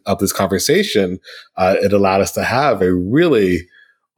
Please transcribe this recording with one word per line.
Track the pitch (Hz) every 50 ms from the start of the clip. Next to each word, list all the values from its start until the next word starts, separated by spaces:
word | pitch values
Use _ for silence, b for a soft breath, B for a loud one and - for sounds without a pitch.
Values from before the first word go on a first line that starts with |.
| -
up | 98 98 -
this | 101 95
conversation, | - - 98 90 98 87 - - 156 208 202 - - 107 98 90 92 B B B B B B B _
uh, | 92 92 92 98 -
it | 98 95
allowed | 101 101 98 95 95 98
us | 95 -
to | - 104
have | 95 - 113 131 151 139 110 95
a | 92 92
really | 92 90 90 98 123 156 180 170 135 107 98 90 87 80 b b b b b b b b b _ _